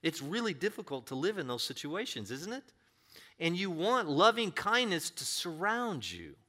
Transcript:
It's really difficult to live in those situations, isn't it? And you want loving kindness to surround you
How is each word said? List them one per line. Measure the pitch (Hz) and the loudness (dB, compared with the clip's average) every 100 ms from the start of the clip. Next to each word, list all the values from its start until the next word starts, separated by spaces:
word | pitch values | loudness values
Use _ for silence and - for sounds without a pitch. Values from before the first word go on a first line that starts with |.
It's | - 156 | -2 -2
really | 139 214 233 | -2 0 0
difficult | 147 185 208 208 135 117 | 0 -2 -4 -6 -6 -4
to | 131 | -2
live | 170 208 | 0 0
in | 135 | -2
those | 120 | -2
situations, | - 131 147 170 247 - 101 | -2 -4 -6 -4 -4 -6 -6
isn't | 131 180 | -8 -6
it? | 254 - _ _ _ _ - - _ | -8 -10 _ _ _ _ -20 -20 _
And | 165 175 | -2 0
you | 196 | -2
want | 160 185 254 185 | 0 2 2 4
loving | 147 202 226 220 | 8 8 8 0
kindness | - 202 233 247 170 - | 0 2 4 4 0 -2
to | - 139 | -6 -4
surround | - 175 160 196 233 240 170 104 | -4 -4 -2 -2 0 -2 -2 -6
you | 87 82 71 | -8 -12 -16